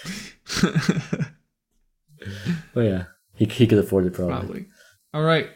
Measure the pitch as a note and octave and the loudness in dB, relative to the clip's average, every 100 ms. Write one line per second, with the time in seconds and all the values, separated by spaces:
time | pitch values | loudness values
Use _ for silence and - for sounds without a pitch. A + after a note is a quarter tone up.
0 | - G3 - - - - E3+ E3 - F3 | -12 -12 -12 -18 -8 0 2 2 0 -2
1 | - - - - _ _ _ _ _ _ | -2 -6 -6 -10 _ _ _ _ _ _
2 | _ - - G2 G2 E3+ - B2 A2+ F#2 | _ -18 -14 -10 -6 -6 -6 0 0 0
3 | F2+ _ _ - G#2+ - A2+ G#2+ F#2 F#2+ | -4 _ _ -2 0 4 6 6 4 2
4 | F2+ F#2 F2+ B2+ - - - _ _ _ | 2 0 -2 -2 -6 -10 -14 _ _ _
5 | _ D3+ D#3+ D#3+ - | _ -2 2 2 0